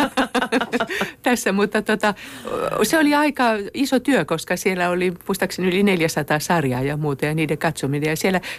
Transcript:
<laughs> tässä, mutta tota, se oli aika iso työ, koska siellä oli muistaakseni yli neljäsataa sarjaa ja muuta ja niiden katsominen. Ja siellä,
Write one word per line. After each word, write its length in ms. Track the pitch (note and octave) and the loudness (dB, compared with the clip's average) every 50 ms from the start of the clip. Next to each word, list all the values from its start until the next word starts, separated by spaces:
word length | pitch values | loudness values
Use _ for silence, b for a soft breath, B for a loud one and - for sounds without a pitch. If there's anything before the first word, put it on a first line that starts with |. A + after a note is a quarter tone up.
| C#4+ B3 - C4 C4 A#3+ - B3 C4 A#3+ - C4 | -2 -2 0 -2 -2 0 0 -2 -2 0 0 -2
<laughs> 640 | A#3 - - B3 E4+ - F#4 G#4 - - - - - | -2 -2 -2 -4 -2 -2 -2 -4 -4 -6 -6 -4 0
tässä, 300 | C4+ B3 A3+ - G#3+ F#3+ | 0 0 0 0 0 2
mutta 300 | G3 G3+ G3 - G#3+ G#3 | 2 2 2 0 0 0
tota, 320 | - G#3+ G#3+ G#3+ G#3+ F#3+ B B B B B B - - A#3 - - - - - | 0 0 0 0 0 -2 B B B B B B -6 -4 -2 -2 -2 0 0 0
se 160 | - - D#4+ | 2 4 4
oli 160 | D#4 D4 D4 | 4 4 4
aika 300 | D4 D4+ D4+ - - B3+ A#3 A3 G#3 G3+ G#3 - | 4 2 2 2 2 2 2 2 0 -4 -6 -4
iso 260 | A3 C#4+ - C4+ B3 | -2 0 2 2 0
työ, 240 | B3+ - C4 G#3 D#3 | 2 2 2 2 2
koska 320 | - E3 D#3+ - - F3+ | 2 -2 -4 -2 -4 -4
siellä 320 | F3+ - G3 F#3 F3+ F3+ F3 | -2 0 0 0 2 0 0
oli 220 | F3 F3+ F#3 F#3 F3 - - - | 2 2 0 0 -2 -4 -4 -4
muistaakseni 400 | G3 - F#3+ F3+ - - F3+ F#3+ | -4 -2 -2 -4 -2 -2 0 0
yli 140 | F3 G3 G3+ | 2 2 4
neljäsataa 560 | G3+ F#3 F3 D#3 D#3 - D#3+ D3 - D3+ D3+ | 4 4 2 2 0 0 -2 -2 0 0 0
sarjaa 440 | - - F3+ E3+ C#3+ C3 B2 B2+ C3 | 0 0 0 2 2 0 0 0 -2
ja 140 | C#3+ D3+ | -2 -2
muuta 300 | D3+ D3+ D3 C#3 - D3+ | -2 -2 -2 -2 -2 -2
ja 80 | D3 D#3 | -2 0
niiden 240 | D#3+ D#3+ D3 D#3 D3 | 0 0 0 0 0
katsominen. 520 | - E3 D3+ - - C3+ C#3+ D3 D3 D#3 | -2 -2 -2 -2 -2 -2 -2 0 0 -2
Ja 60 | D#3+ | -2
siellä, 240 | D#3 - G3 F#3+ F3+ B B B | 0 0 0 0 0 B B B